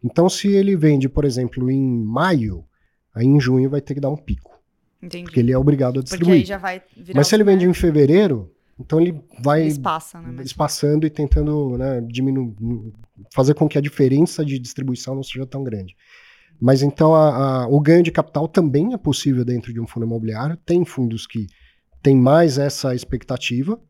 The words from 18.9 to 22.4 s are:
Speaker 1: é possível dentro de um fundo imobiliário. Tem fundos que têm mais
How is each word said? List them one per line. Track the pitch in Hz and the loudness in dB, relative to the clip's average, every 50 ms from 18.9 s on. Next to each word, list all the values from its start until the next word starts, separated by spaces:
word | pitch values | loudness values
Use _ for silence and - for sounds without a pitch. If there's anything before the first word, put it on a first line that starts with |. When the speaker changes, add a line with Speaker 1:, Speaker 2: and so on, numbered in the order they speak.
| 254 | -4
Speaker 1:
é | |
possível | 208 - 160 131 - - 143 135 123 123 | -4 -2 -2 -2 -2 0 -2 0 0 0
dentro | 120 123 120 110 - 120 | -2 -4 -6 -6 -8 -10
de | 117 | -10
um | 117 | -10
fundo | 110 - 120 117 | -8 -8 -6 -6
imobiliário. | 113 117 117 110 110 110 107 120 151 165 165 | -4 -4 -6 -6 -6 -6 -6 -6 -6 -8 -8
Tem | _ - 170 175 175 | _ 0 0 0 0
fundos | - - - 127 117 110 113 - | -2 -4 -4 -4 -4 -4 -6 -10
que | - - 120 107 95 _ _ _ _ _ _ _ _ _ - _ | -10 -8 -8 -8 -8 _ _ _ _ _ _ _ _ _ -2 _
têm | 143 135 | 4 4
mais | 131 123 127 143 160 | 6 6 6 6 4